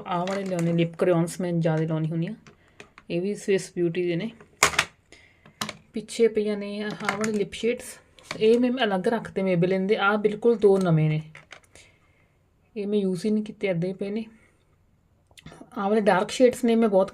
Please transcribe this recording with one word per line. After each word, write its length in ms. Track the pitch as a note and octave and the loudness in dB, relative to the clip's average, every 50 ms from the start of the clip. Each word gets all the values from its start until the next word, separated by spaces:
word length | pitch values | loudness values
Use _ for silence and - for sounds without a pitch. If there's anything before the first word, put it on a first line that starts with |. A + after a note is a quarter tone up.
| - - | -4 -4
ਆਹ 180 | F3+ E3+ F3+ | -4 -4 -2
ਵਾਲੇ 200 | F#3+ G3 G3 G3 | -2 -4 -4 -4
ਲਿਆਉਣੇ 280 | F#3 F#3 E3+ E3+ E3+ E3+ | -4 -2 -2 0 0 2
ਲਿਪ 220 | E3+ E3 E3 - | 0 0 -2 -2
ਕਰੇਅਨਸ, 460 | - F#3 F3+ F3 E3 E3+ E3 - - | 0 2 2 4 4 2 0 -4 -6
ਮੈਂ 120 | F#3 F3 F3 | -4 -2 -2
ਜ਼ਿਆਦਾ 300 | E3+ D#3+ E3 D#3 D#3 D#3+ | 0 0 0 0 0 -2
ਲਾਉਣੀ 280 | E3 D#3+ D#3 D#3+ D#3 | -2 -2 -2 -4 -4
ਹੁੰਦੀ 160 | E3+ E3 E3 G3 | -4 -4 -6 -6
ਆ, 60 | A3 - _ - - _ _ _ _ - - - _ - - - | -8 -12 _ -20 -20 _ _ _ _ -20 -20 -20 _ -20 -12 -8
ਇਹ 120 | E3+ E3+ | -6 -4
ਵੀ 140 | F3+ G3+ G3+ | -4 -4 -6
ਸਵਿਸ 360 | G3+ - G#3+ G3 F#3 F3+ - - | -4 -2 0 0 0 -2 -4 -4
ਬਿਊਟੀ 320 | F3 F3 E3+ E3+ F#3 F3 F3 | -2 -2 0 0 -2 -2 -2
ਦੇ 80 | E3+ | -2
ਨੇ। 160 | E3+ G3+ A3+ - - - _ _ _ - - - - - - - _ _ _ - - - _ _ _ - - _ - - - - - _ _ - | -4 -4 -8 -10 -14 -20 _ _ _ 0 0 0 -2 -4 -6 -10 _ _ _ -20 -20 -20 _ _ _ -20 -20 _ -12 -12 -12 -12 -14 _ _ -12
ਪਿੱਛੇ 340 | A3 G#3+ - - - A#3 A3 | -10 -10 -6 0 2 2 2
ਪਈਆਂ 300 | A3 A3 G#3 G#3+ G#3 G3+ | 2 0 -2 -2 -4 -4
ਨੇ 240 | G3+ G3+ G3+ G#3 | -6 -8 -8 -8
ਆਹ 360 | G#3 G#3+ E3+ - G#3+ G3+ G3 G3+ | -8 -8 -8 -6 -4 -4 -4 -2
ਵਾਲੇ 140 | A3 A3+ | -2 -2
ਲਿਪ 220 | G#3+ G#3 F#3+ - - | -2 -2 -4 -4 -4
ਸ਼ੇਡਸ, 300 | - A3+ A3+ A#3+ - - - - - - _ _ - - - - E3+ | -4 -2 -2 -2 -2 -6 -14 -18 -20 -20 _ _ -20 -18 -16 -4 0
ਇਹ 200 | G#3+ A3 A#3 A#3+ | 4 4 4 4
ਮੈਂ 120 | B3+ B3 B3 C4+ A#3+ | 4 2 0 0 0
ਅਲੱਗ 240 | G#3 G3 F#3 F3+ A3+ | 0 0 0 0 0
ਰੱਖਤੇ 340 | A#3+ G#3+ - - - F#3+ | -2 -2 -4 -6 -4 -2
Maybelline 460 | F#3+ F#3+ F3+ E3+ F#3 F3+ F#3+ F#3+ F#3+ G3 | 0 0 2 2 2 2 2 0 0 0
ਦੇ। 100 | A3 G#3 | 0 2
ਆਹ 200 | G3 G3+ G#3+ G#3+ | 2 2 2 2
ਬਿਲਕੁਲ 400 | G3+ G#3 G#3 - - A#3 A#3 G#3 | 0 0 -2 2 2 2 4 6
ਦੋ 200 | G#3+ G3+ G3 F#3+ | 6 4 6 4
ਨਵੇਂ 320 | F#3 F3 D#3+ D#3 D#3 D#3 | 4 4 4 4 4 2
ਨੇ, 120 | D3+ D#3 D#3 - - - - _ - - _ _ - - - _ _ _ _ _ _ _ _ _ _ _ _ _ _ _ _ _ - A3 | 0 -2 -4 -8 -14 -20 -20 _ -20 -20 _ _ -20 -20 -20 _ _ _ _ _ _ _ _ _ _ _ _ _ _ _ _ _ -10 -8
ਇਹ 100 | G3 G3+ | -4 -2
ਮੈਂ 120 | G#3+ G#3 | 0 0
ਯੂਜ਼ 260 | G3 F#3 F#3 E3+ - | 0 0 0 -2 0
ਹੀ 60 | G#3+ | 0
ਨਹੀਂ 120 | G#3+ G#3+ G#3+ | 0 0 -2
ਕੀਤੇ, 240 | - - - G3+ F#3+ | -4 -6 -4 -4 -2
ਇੱਦਾਂ 220 | F3+ E3 E3+ F#3 | -2 -2 -2 -4
ਹੀ 40 | F#3+ | -4
ਪਏ 160 | - G3+ G3+ | -6 -6 -6
ਨੇ। 160 | G#3 A3+ G#3+ A3 - - _ _ _ _ _ _ _ _ _ _ _ _ _ _ _ _ _ _ _ - - - - - - - - G#3+ | -6 -6 -8 -8 -14 -20 _ _ _ _ _ _ _ _ _ _ _ _ _ _ _ _ _ _ _ -20 -20 -20 -20 -20 -20 -14 -10 -6
ਆਹ 120 | G3 G3 | -2 0
ਵਾਲੇ 120 | G#3+ A3+ | 0 2
ਡਾਰਕ 300 | G#3 G#3+ F3+ F3+ G#3 G#3 | 4 4 4 4 2 0
ਸ਼ੇਡਸ 320 | - - B3+ A#3+ A#3+ - - | 4 4 6 6 6 4 2
ਨੇ 120 | A#3 A3+ | 2 4
ਮੈਂ 140 | A3+ A#3 G#3+ | 4 4 4
ਬਹੁਤ 220 | G3 F#3 F#3+ F#3+ | 4 4 2 2